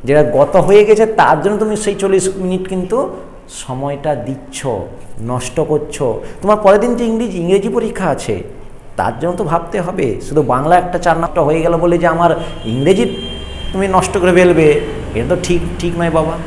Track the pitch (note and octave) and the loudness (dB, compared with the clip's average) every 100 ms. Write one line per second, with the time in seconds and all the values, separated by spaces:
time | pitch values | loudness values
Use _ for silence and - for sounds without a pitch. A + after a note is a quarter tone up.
0 | A#2+ D3 C#3 C3 C#3 F#3 F#3 G3+ G#3 G#3 | 4 4 4 4 4 4 6 6 6 4
1 | A3 A3 C#3 D#3 F#3 G#3 G#3+ G#3 G#3 G3+ | 4 4 4 4 2 0 -2 -2 -4 -2
2 | F#3+ F#3+ F#3 F#3 F#3 F#3 F#3 F#3 F#3 A3+ | 2 2 0 -4 -4 -2 -2 -4 -2 -2
3 | C#4+ - - - - - - B2+ C#3 C#3+ | -2 -8 -16 -20 -18 -16 -10 -6 -6 -4
4 | D3+ C#3+ - C3 - - C#3 G#2 E2+ - | -4 -4 -4 -10 -10 -8 -4 -4 -6 -12
5 | - - A2+ B2 - - C#3+ D3 - - | -12 -8 -4 -4 -4 -4 0 -2 -2 -4
6 | C3+ G#2+ - - G3 G#3 G3 G#3 A#3+ A#3+ | -2 -2 -8 -6 0 4 6 6 4 0
7 | A#3 A3+ A#3 F#3 E3+ G3 A3 A#3+ A3+ - | 0 0 -2 -2 2 2 2 -2 -2 -2
8 | F#3+ C3+ - F#2+ - - - - - - | -2 -2 -4 -6 -6 -14 -16 -16 -12 -4
9 | F#2+ A#2 E3 F3 F3+ E3 E3 G3+ F3 F#3 | -4 -2 -4 -2 -2 -2 -2 -4 -4 -2
10 | C3 F#2+ - D3+ C3 B2+ D3 F3 F3 F3 | -2 -2 -2 0 2 0 2 2 0 -2
11 | E3+ E3 E3 F3 D3 D#3+ E3 E3 F3 F3 | 0 0 0 0 0 2 0 2 2 2
12 | E3+ E3 E3+ D#3 - - A2+ A#2+ D3 F#3+ | 2 2 2 2 -4 -8 -6 0 2 2
13 | - - - - - - - F#3+ G3 F#3 | 0 -4 -10 -10 -10 -8 -6 -2 2 2
14 | F#3 G3+ F3+ F3+ F3+ E3 D#3 C#3+ - - | 2 0 4 6 6 6 4 4 -2 -8
15 | - A2 C3 - - F3 E3 - E3+ E3 | -6 -4 -2 -2 0 0 0 -4 -4 -2
16 | E3+ D#3+ D#3 E3 | 0 0 0 -4